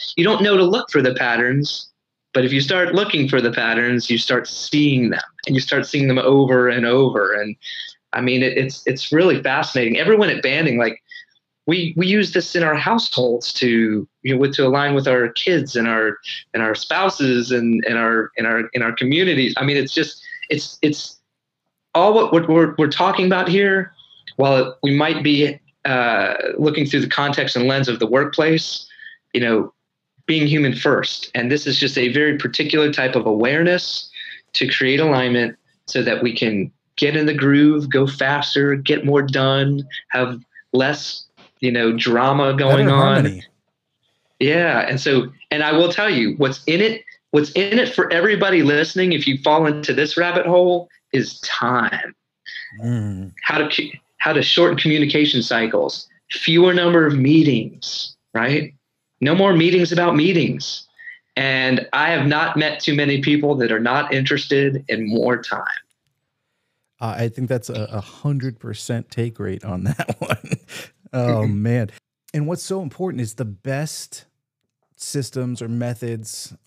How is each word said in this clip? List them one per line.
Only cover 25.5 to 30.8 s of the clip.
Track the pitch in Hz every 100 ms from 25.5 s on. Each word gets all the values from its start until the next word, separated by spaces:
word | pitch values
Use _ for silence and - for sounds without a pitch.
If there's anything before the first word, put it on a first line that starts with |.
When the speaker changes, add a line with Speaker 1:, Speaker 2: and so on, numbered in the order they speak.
| - _ _
Speaker 1:
uh, | 143 127 120 107 95 - - -
looking | 151 151 135
through | 143
the | 120
context | - 143 139 131 123
and | 127
lens | 135 131
of | 113
the | 110
workplace, | 127 147 156 156 160 - - - - - - _
you | 120
know, | 120 110 87 _ _ _ _ _ -
being | 156 147
human | 156 143
first. | 113